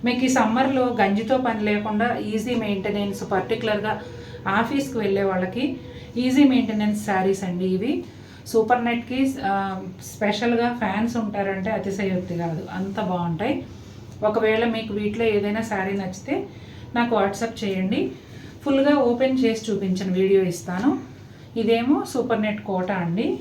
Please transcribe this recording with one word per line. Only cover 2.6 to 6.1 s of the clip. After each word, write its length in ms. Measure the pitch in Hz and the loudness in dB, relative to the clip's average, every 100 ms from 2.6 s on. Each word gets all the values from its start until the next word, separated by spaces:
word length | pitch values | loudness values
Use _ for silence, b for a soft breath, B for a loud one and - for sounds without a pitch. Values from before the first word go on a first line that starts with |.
మెయింటెనెన్స్, 580 | 214 196 202 202 202 190 - | 0 -2 0 -2 -2 -4 -2
పర్టికులర్గా 600 | 190 185 220 226 208 214 214 B B B B 190 202 | -2 0 -2 0 0 0 -4 B B B B 0 0
ఆఫీస్కి 380 | 233 277 262 233 | 2 0 0 0
వెళ్ళే 220 | 202 196 196 | 0 2 2
వాళ్ళకి 340 | 185 185 233 285 - B B B | 0 -2 -2 -2 -4 B B B